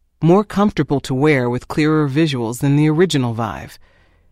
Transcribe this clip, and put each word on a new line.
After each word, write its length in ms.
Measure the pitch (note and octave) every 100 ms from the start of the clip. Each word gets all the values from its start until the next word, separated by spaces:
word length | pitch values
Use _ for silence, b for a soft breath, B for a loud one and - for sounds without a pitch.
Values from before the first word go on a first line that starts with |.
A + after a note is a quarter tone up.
| _ -
More 240 | D#3+ F#3+ G#3
comfortable 560 | F#3+ G#3 - C#3+ C#3
to 120 | -
wear 360 | C3 D3+ C#3 B2
with 180 | B2 -
clearer 400 | - D3+ D#3 C#3+
visuals 520 | C#3 E3 C3 A2+ B2
than 180 | C#3+ C#3+
the 120 | D#3
original 440 | D3+ E3+ D3 A#2+
Vive. 440 | A2+ A2+ C2+ D#2 - - _ _ _ _